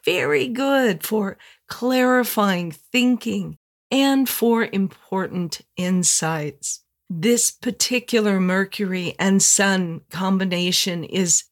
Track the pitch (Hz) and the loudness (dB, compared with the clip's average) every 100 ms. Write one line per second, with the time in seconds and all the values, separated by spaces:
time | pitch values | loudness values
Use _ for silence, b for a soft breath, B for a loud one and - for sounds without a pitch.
0 | - 180 143 - 254 233 277 269 240 170 | -2 0 0 0 0 -2 0 2 2 0
1 | - 220 196 - B B - - 247 254 | -2 -2 -4 -8 B B -18 -6 0 2
2 | 254 254 226 - 202 180 170 151 _ 247 | 4 4 2 2 2 0 -4 -10 _ 0
3 | 247 240 233 202 165 156 _ _ - 269 | 2 2 -2 -4 -6 -12 _ _ -2 2
4 | 277 269 254 - 233 226 226 196 190 - | 4 2 0 0 2 2 0 0 -2 -4
5 | - 190 185 180 170 - - - 180 185 | -6 -4 -4 -4 -6 -8 -12 -4 0 2
6 | 175 - 160 160 151 - - - _ _ | 2 0 -2 -2 -6 -8 -10 -12 _ _
7 | - 170 208 240 - - 247 190 - 247 | -12 -2 2 2 0 -4 -6 -4 -2 -2
8 | - 233 208 190 180 190 190 - 190 185 | 0 0 2 2 2 0 -2 -4 -4 -4
9 | 175 - 196 196 - - 196 190 170 165 | -6 -2 2 4 4 2 2 2 -2 -6
10 | - 160 190 190 190 175 180 180 196 170 | -12 -6 -2 0 0 -2 -2 -2 -2 -6
11 | - 185 180 - - | -6 -2 0 0 -2